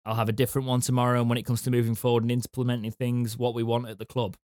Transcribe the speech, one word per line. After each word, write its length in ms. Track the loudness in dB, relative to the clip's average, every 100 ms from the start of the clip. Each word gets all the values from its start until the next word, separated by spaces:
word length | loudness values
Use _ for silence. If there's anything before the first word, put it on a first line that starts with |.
I'll 120 | -6 -2
have 120 | 0
a 40 |
different 340 | 2 0 0 0
one 140 | 0
tomorrow. 400 | 2 2 2 2
And 80 | 2
when 100 | 0
it 60 | 0
comes 160 | -2
to 80 | 2
moving 240 | 2 2
forward 300 | 0 2 2
and 80 | 2
implementing 580 | 0 -4 -4 -2 -2 -4
things, 480 | -4 -2 0 -2 -2
what 160 | -2
we 80 | 0
want 240 | 0 0 -2
at 100 | -10
the 60 |
club, 320 | -8 -2 -2 -4 _